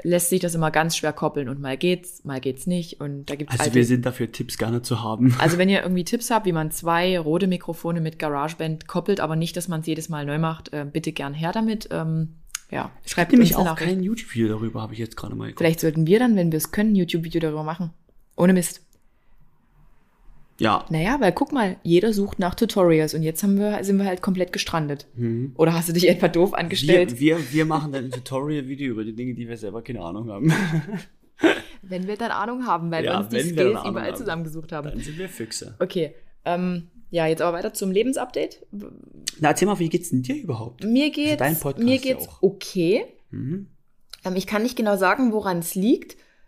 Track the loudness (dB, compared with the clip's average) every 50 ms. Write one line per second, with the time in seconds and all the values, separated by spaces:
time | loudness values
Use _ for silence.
0 | 0 2 2 2 2 2 2 0 0 0 0 0 0 2 2 2 2 2 0 -2
1 | -2 -4 -2 -2 -2 -2 -2 -4 -4 -6 -6 -6 -6 -6 -4 0 0 0 0 0
2 | -4 -12 -18 -14 -10 -10 -8 -4 -4 -4 -6 -4 -4 -2 -2 -2 -4 -8 -10 -10
3 | -10 -8 -8 -10 -8 -10 -8 -8 -4 -4 -2 0 0 4 4 4 6 6 4 2
4 | 2 -2 -4 -4 -6 -6 -6 -8 -8 -8 -6 -4 -2 -2 -2 -2 -2 -2 -4 -2
5 | -2 -4 0 4 4 4 6 4 4 2 4 4 4 4 4 2 2 0 -2 -2
6 | 0 -2 -4 -4 0 0 0 0 2 0 0 0 -2 -2 -4 -4 -2 0 2 2
7 | 2 2 0 0 0 0 0 2 2 2 0 0 -4 -8 -8 -6 -4 -4 -2 -2
8 | -2 -4 -4 -4 -4 -2 -2 -2 -2 -4 -4 -6 -4 -4 -6 -6 -8 -6 -4 -2
9 | 0 0 0 0 0 0 0 0 -2 -2 -4 -6 -4 -4 -4 -4 -2 -4 -4 -4
10 | -4 -6 -6 -6 -4 -2 0 0 0 0 -2 -4 -10 -10 -8 -8 -8 -4 -6 -4
11 | -4 -4 -6 -6 -6 -6 -6 -4 -4 -2 0 0 0 0 -2 -4 -4 -6 -4 -4
12 | -2 0 0 0 -2 -4 -6 -14 -16 -16 -16 -16 -12 _ -6 -6 -6 -8 -10 -14
13 | -12 -4 0 0 4 8 8 8 8 8 6 4 2 2 0 0 0 0 0 0
14 | 0 -2 -4 -4 -8 -6 -2 0 0 0 0 -2 -4 -4 -4 -6 -8 -8 -8 -8
15 | -8 -8 -8 -10 -10 -8 -8 -8 -8 -8 -2 2 2 2 2 2 0 0 2 2
16 | 4 4 6 6 6 4 4 4 4 2 0 -2 -2 -2 0 0 2 4 4 2
17 | 2 2 0 -2 -2 -2 -2 -2 -2 -2 -2 -4 -4 -6 -6 -6 -6 -8 -8 _
18 | _ _ _ -20 -20 _ _ 4 6 6 6 4 2 -2 -6 -14 _ _ _ _
19 | _ _ _ _ _ -20 -20 -20 -20 -20 _ _ _ _ _ -20 -20 -20 -20 -20
20 | _ _ _ _ _ -20 -20 -20 -20 -18 _ 0 2 2 2 2 0 -2 -2 0
21 | 2 2 2 4 4 2 2 2 -2 0 0 0 0 0 -2 -4 2 4 4 6
22 | 6 4 2 2 0 -2 0 -2 -2 -2 0 0 -2 0 4 4 6 6 6 4
23 | 4 0 -2 -2 -2 -2 -2 0 2 2 2 2 2 0 -2 -2 0 2 2 2
24 | 2 0 -2 -2 -2 -2 0 0 0 -2 -2 -6 -4 -2 -2 -2 -2 -2 -4 -6
25 | -10 -12 -6 -4 -2 -2 -2 -2 -4 -4 0 2 4 4 4 2 0 0 2 4
26 | 6 6 6 4 2 2 4 4 4 4 2 -2 -2 -2 -2 0 4 6 6 6
27 | 6 4 2 2 4 4 4 2 0 0 0 0 2 2 0 0 -2 -4 -4 -6
28 | -6 -6 -8 -10 -8 -6 -6 -4 -4 -4 -4 -4 -6 -6 -6 -4 -4 -4 -4 -4
29 | -6 -6 -6 -6 -6 -6 -6 -8 -8 -10 -10 -10 -8 -8 -8 -8 -8 -8 -8 -8
30 | -8 -8 -8 -8 -8 -8 -4 2 2 4 4 4 0 0 -2 -2 -4 -4 -8 -10
31 | -10 -14 -20 _ _ _ _ 2 2 2 2 0 -4 -12 -18 -18 -12 -10 -8 -6
32 | -6 -6 -6 -4 -4 -4 -2 -4 -4 -4 -6 -4 -2 0 0 0 0 -2 -2 -2
33 | -2 0 -2 -2 -4 -2 -2 -2 -2 0 0 2 2 2 2 0 -4 -4 -6 -4
34 | -6 -6 -8 -6 -6 -6 -6 -6 -6 -8 -10 -12 -10 -8 -8 -8 -8 -8 -8 -8
35 | -8 -8 -10 -10 -12 -12 -10 -12 -10 -10 -10 -10 -12 -12 -6 -4 -4 -2 -2 -2
36 | -4 -4 -6 -12 -20 -20 -20 -8 -4 -4 -2 -2 -2 -2 -4 -6 -8 -12 _ -20
37 | -14 -4 -2 0 2 2 2 2 0 0 0 -2 -4 -6 -6 -4 -2 0 2 2
38 | 2 2 -2 -4 -6 -4 -4 -4 -4 -4 -6 -14 -20 -16 -14 -14 -14 -16 -18 -20
39 | -20 -20 -20 -12 -12 -12 -4 2 2 2 4 4 2 2 2 2 0 0 0 -2
40 | 0 0 0 0 0 0 -4 -4 -4 -6 -6 -6 -8 -12 -12 -6 -2 2 4 4
41 | 4 2 0 0 0 0 2 2 2 0 0 0 -2 -4 -2 2 4 4 4 4
42 | 2 0 -2 -2 -6 -12 -2 0 0 0 0 -4 -10 -6 -2 0 2 4 2 2
43 | 0 -4 -12 _ _ _ -10 -8 -6 -6 -6 -6 -8 -12 -20 _ _ _ _ _
44 | _ _ -20 -10 -8 -4 -4 -4 -2 -2 -2 -2 -2 -2 -2 0 0 2 2 4
45 | 4 4 4 4 2 2 2 0 0 -2 -2 -2 -4 -4 -2 0 2 4 2 2
46 | 0 -8 -20 -20 _ _ _ _ -20